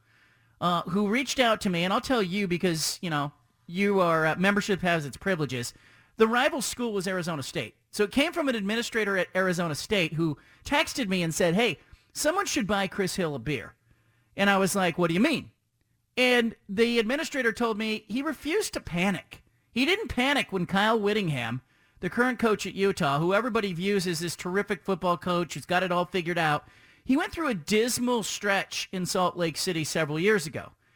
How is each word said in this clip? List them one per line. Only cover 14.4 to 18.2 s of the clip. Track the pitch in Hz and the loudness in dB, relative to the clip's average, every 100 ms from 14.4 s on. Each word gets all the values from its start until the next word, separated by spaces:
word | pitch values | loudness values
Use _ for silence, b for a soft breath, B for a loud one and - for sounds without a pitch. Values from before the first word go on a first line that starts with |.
| 202 | 2
I | 196 | 4
was | 190 196 | 2 2
like, | 180 175 | 0 2
"What | 170 | 2
do | 170 | 4
you | |
mean?" | 302 208 - _ _ _ _ _ _ - | 2 2 -6 _ _ _ _ _ _ 0
And | 254 247 233 - - | 4 4 2 -4 -6
the | 196 233 233 | 2 4 4
administrator | 214 285 311 277 233 | 2 -2 -2 -2 -2
told | - 233 214 | 0 -2 0
me | 220 214 - | -2 -4 -4
he | 240 | -4